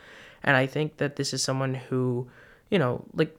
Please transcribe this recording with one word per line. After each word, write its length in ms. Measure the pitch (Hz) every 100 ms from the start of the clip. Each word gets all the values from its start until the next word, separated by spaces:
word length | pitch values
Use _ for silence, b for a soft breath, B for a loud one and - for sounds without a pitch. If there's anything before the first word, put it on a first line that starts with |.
| B B B B
And 160 | - 131
I 80 | 135
think 320 | 147 151 -
that 200 | 143 143
this 180 | 143 135
is 80 |
someone 320 | - 135 135 131
who, 540 | - 131 127 123 127 B B B B
you 80 | 202
know, 260 | 127 120 - -
like, 180 | 160